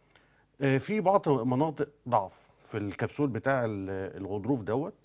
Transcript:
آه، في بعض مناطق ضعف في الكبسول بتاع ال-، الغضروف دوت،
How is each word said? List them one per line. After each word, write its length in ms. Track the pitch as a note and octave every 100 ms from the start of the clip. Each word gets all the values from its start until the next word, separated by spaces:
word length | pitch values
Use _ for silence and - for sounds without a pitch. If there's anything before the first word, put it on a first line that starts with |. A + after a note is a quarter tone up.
| _ _ _ _ _ -
آه، 180 | C#3 C3+
في 220 | - G#3+
بعض 280 | F3 G3+ E3
مناطق 600 | C3 B2 B2+ D#3+ C#3+ C#3+ - B2
ضعف 300 | A#2 F#2 - _ _
في 200 | - A2
الكبسول 500 | G#2 F#2 A#2 - D3
بتاع 360 | A2 C3+ C3+
ال-، 520 | A2+ G2+ F#2+ F#2+ F#2+ F#2
الغضروف 420 | F#2+ G#2 G#2 C3+
دوت، 320 | F#2+ A#2+ F3 -